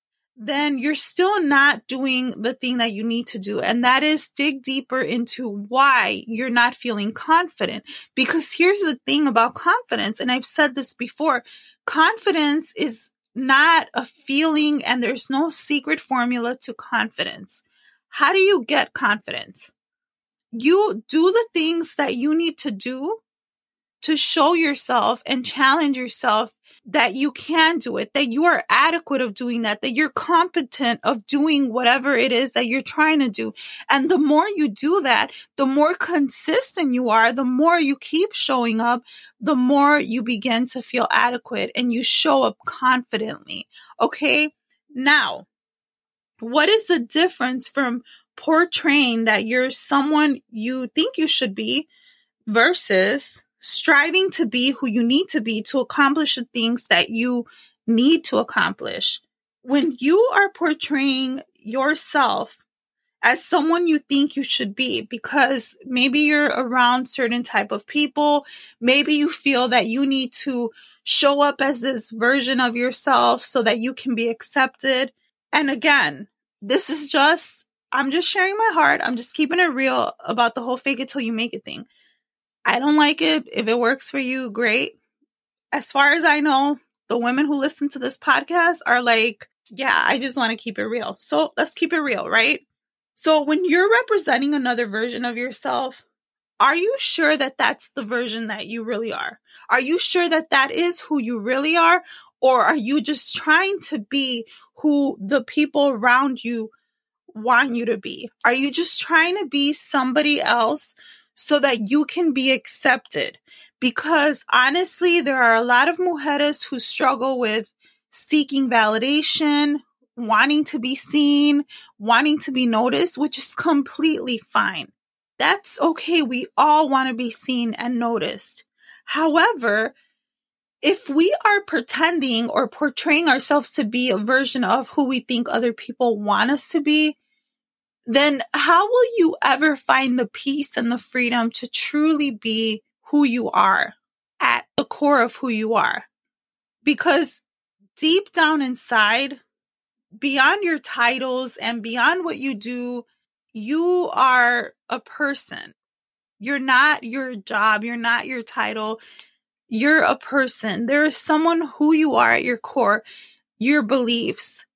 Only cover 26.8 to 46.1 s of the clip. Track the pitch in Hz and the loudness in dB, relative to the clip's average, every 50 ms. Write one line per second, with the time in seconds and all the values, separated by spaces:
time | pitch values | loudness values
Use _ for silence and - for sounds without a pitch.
26.8 | _ 214 180 208 233 247 190 262 277 294 - - - - 320 330 320 320 349 311 | _ -4 0 0 0 0 0 -2 -2 -4 -4 -6 -8 -2 2 4 4 4 2 0
27.8 | - 247 - - - - - 277 294 240 226 269 320 349 320 - - - - 240 | -4 -6 -6 -6 -6 -4 -2 -2 -2 0 0 2 2 2 2 2 0 0 2 4
28.8 | 277 330 330 339 339 - 277 269 254 233 196 - 254 240 240 233 226 214 208 220 | 4 4 2 0 -2 -4 -2 -2 -2 -4 -4 -6 -6 -4 -4 -2 -2 -2 -4 -4
29.8 | - 269 233 254 311 - - - - - 349 330 349 370 - 339 277 - - - | -4 -4 -2 0 -2 -2 -2 -4 -2 2 2 2 2 2 0 -4 -4 -4 -6 -2
30.8 | 269 233 233 - - 214 262 226 202 - - 285 294 320 302 285 277 247 220 247 | -2 -2 -2 0 -2 -2 -2 -2 -4 -4 -2 0 2 2 2 2 2 0 0 0
31.8 | 247 233 247 269 254 277 277 240 226 262 247 233 269 254 - - 254 226 240 269 | 2 2 2 2 2 2 2 2 2 2 2 0 0 0 0 -2 -2 0 -2 -4
32.8 | - - - - 302 311 311 294 277 240 196 - 226 220 208 - - - - - | -4 -4 0 2 2 4 4 2 2 0 -2 -4 -6 -8 -8 -12 -16 -20 -18 -14
33.8 | - - - 277 262 311 370 302 302 285 302 302 349 427 415 349 302 247 196 - | -2 2 2 2 4 2 2 2 4 4 4 4 2 2 0 -2 -2 -2 -2 -4
34.8 | - 302 349 403 294 269 240 202 214 - - - - _ _ - 277 262 269 294 | -2 0 0 2 2 2 2 2 2 0 -4 -12 -20 _ _ -2 -2 0 2 2
35.8 | 294 311 359 - - - 349 311 285 262 - - - - - 494 539 - - 381 | 2 2 2 0 -2 -2 0 0 0 0 -2 -4 -4 -2 0 0 0 -2 -2 -2
36.8 | 330 269 247 247 254 233 214 226 220 233 247 254 269 247 254 254 302 330 339 339 | -2 0 0 0 0 2 2 4 4 2 2 0 -2 0 0 2 4 4 4 4
37.8 | 311 277 277 269 - - - 320 381 440 - - - - 277 254 240 233 220 220 | 2 0 -2 -4 -6 -4 -2 0 0 -2 -2 -4 -4 -2 0 0 0 0 0 0
38.8 | 226 240 240 247 240 - - - - - _ _ 233 302 302 254 247 254 285 277 | 0 0 0 -2 -4 -10 -20 -20 -20 -20 _ _ -2 0 2 2 2 4 4 4
39.8 | 277 285 294 294 - 196 226 254 214 233 247 208 208 262 226 233 254 247 - 254 | 6 6 4 2 2 -2 -4 -4 -2 -2 -4 -2 -2 0 0 0 0 -2 -6 -8
40.8 | 233 - - 233 233 - - - - 247 247 240 - - 247 202 196 - - - | -10 -6 -2 -2 0 2 2 2 2 2 0 -4 -8 -8 -6 -6 -6 -4 -4 -4
41.8 | 247 247 233 240 247 - - - - 320 277 269 254 226 202 - _ - - - | -2 -2 -2 -2 0 0 0 0 2 2 2 2 2 0 -2 -4 _ -12 -8 -2
42.8 | 254 254 254 254 247 - - 208 220 220 - - - 67 - - - - _ - | 2 2 2 2 0 -4 -6 -6 -6 -6 -8 -12 -14 -16 -16 -16 -16 -20 _ -20
43.8 | - - - - 226 240 - - 302 302 - 294 302 302 - _ _ _ _ _ | -20 -20 -2 -2 0 0 0 -2 0 2 2 2 2 0 -4 _ _ _ _ _
44.8 | _ _ 294 254 262 277 302 294 240 160 - - 190 _ _ _ _ _ _ _ | _ _ -12 -2 2 2 4 4 2 0 -4 -8 -12 _ _ _ _ _ _ _
45.8 | _ _ _ _ _ _ | _ _ _ _ _ _